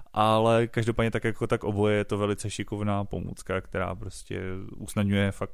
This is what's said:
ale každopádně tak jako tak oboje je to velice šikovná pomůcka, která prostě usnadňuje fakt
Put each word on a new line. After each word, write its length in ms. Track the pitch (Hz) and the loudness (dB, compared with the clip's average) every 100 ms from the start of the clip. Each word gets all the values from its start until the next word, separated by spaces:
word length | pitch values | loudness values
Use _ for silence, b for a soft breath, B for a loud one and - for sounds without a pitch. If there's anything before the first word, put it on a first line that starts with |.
| - | -6
ale 540 | - 107 110 113 117 117 | 2 4 6 6 4 4
každopádně 440 | - 113 110 113 | 0 0 2 0
tak 120 | 110 | 0
jako 240 | 117 104 113 | -2 -2 0
tak 160 | - | 0
oboje 340 | - 101 104 104 | 0 2 4 4
je 60 | 101 | 2
to 120 | 104 | 0
velice 320 | 104 101 104 | 0 0 -4
šikovná 540 | - 104 104 104 101 | -6 -6 -2 -2 -2
pomůcka, 580 | 101 95 87 92 - 92 | -2 -4 -6 -10 -4 -4
která 340 | - 92 90 92 | -4 -4 -4 -6
prostě 460 | 101 - - 98 95 95 - - | -8 -12 -10 -8 -6 -8 -10 -12
usnadňuje 560 | - - 101 101 98 | -6 0 2 4 2
fakt 200 | - 101 | 0 -8